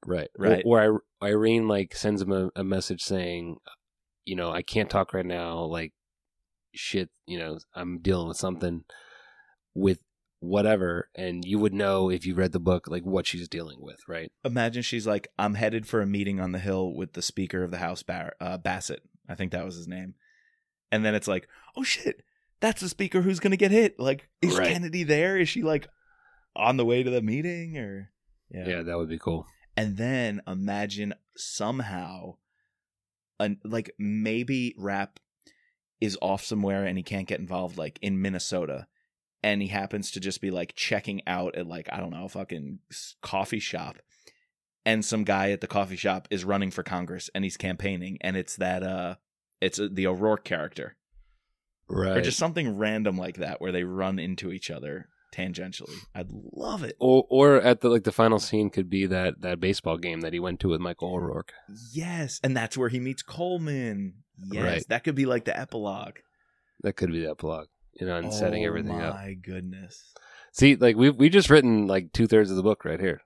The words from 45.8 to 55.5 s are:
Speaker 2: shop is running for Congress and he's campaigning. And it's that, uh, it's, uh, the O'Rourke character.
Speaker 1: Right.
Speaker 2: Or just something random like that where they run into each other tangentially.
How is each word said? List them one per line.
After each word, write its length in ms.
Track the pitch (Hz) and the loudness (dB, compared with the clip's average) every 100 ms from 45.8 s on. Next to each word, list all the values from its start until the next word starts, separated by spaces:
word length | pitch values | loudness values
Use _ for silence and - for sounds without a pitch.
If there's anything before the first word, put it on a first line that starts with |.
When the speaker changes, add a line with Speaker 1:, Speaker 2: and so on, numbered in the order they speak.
| 95 92 | -2 -2
Speaker 2:
shop 320 | 101 95 - | -2 -2 -2
is 140 | 98 92 | -6 0
running 260 | 98 98 | 0 0
for 100 | 92 | -4
Congress 480 | 87 92 87 90 - 98 | -6 -6 -6 -8 -8 -4
and 80 | |
he's 140 | 95 - | -4 -4
campaigning. 600 | 95 90 98 92 90 95 | -6 -4 -4 -4 -6 -8
And 160 | - 95 | -4 -4
it's 180 | 90 - | -4 -4
that, 260 | 92 92 | -2 -2
uh, 340 | 92 92 90 95 _ _ _ _ | -4 -4 -6 -8 _ _ _ _
it's, 180 | 95 - | -2 -2
uh, 120 | 104 | -4
the 160 | 95 92 | 0 0
O'Rourke 380 | 90 107 107 - | 2 2 0 0
character. 500 | 87 78 - 67 - _ - - _ _ _ _ _ _ | -4 -4 -8 -12 -14 _ -20 -20 _ _ _ _ _ _
Speaker 1:
Right. 260 | - 95 95 | -2 0 2
Speaker 2:
Or 40 | |
just 180 | 85 - | 0 0
something 380 | 160 165 139 101 | -2 0 -4 -2
random 400 | 107 107 107 92 | -2 0 0 -2
like 180 | 90 87 | -4 -6
that 200 | 82 80 | -8 -6
where 140 | 92 | -4
they 100 | 90 | -2
run 360 | 90 92 95 95 | -2 -2 -2 -2
into 340 | 85 90 95 | -4 -6 -6
each 180 | 92 - | -8 -10
other 380 | 76 73 73 - _ _ | -10 -8 -10 -12 _ _
tangentially. 600 | - 92 | -8 -8